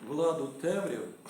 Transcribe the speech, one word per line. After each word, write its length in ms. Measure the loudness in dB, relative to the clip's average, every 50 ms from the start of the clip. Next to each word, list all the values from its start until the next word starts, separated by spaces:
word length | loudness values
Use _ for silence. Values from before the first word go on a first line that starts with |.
| -8 -4
владу 400 | 0 4 4 4 4 2 0 -4 -4 -2
темряви, 460 | 0 2 2 2 2 0 -2 -2 -4 -6 -10 -12 -16